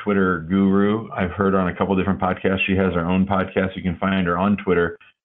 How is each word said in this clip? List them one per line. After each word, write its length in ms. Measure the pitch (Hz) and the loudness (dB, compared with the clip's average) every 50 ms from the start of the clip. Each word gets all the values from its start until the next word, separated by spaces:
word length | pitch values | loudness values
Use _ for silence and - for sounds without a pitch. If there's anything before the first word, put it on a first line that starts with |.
| - | -4
Twitter 420 | 104 101 98 95 92 90 82 80 80 | -2 0 2 2 2 0 -2 -2 0
guru. 600 | 95 98 98 98 98 98 101 104 107 113 110 - | 2 2 4 4 4 4 2 2 0 -2 -4 -8
I've 200 | - 113 95 90 | -4 -4 -4 -4
heard 220 | 85 - 101 95 98 | -2 0 0 2 2
her 60 | 95 | 2
on 100 | 92 87 | 0 0
a 60 | 90 | 0
couple 200 | - 98 90 98 | -2 -2 0 0
different 240 | 92 90 98 95 98 | 0 0 0 0 0
podcasts. 460 | 95 92 90 - - 95 95 95 - 98 | 0 -2 -2 -2 0 0 0 0 0 0
She 80 | 98 | 0
has 180 | 95 98 92 85 | 2 2 2 0
her 120 | 87 82 | 0 0
own 200 | 87 92 95 95 | 0 2 0 2
podcast. 500 | 95 101 95 92 92 - 101 95 92 - | 2 0 -2 -2 -2 -2 -2 -2 -2 -4
You 80 | 92 82 | -4 -4
can 140 | 92 82 - | -4 -4 -2
find 300 | 95 95 95 95 92 87 | -2 -2 0 0 0 0
her 100 | 87 87 | 0 0
on 200 | 95 104 101 95 | 0 0 0 0
Twitter 400 | - 95 87 87 85 82 85 - - - _ _ _ | 0 0 2 2 2 0 -4 -8 -16 -20 _ _ _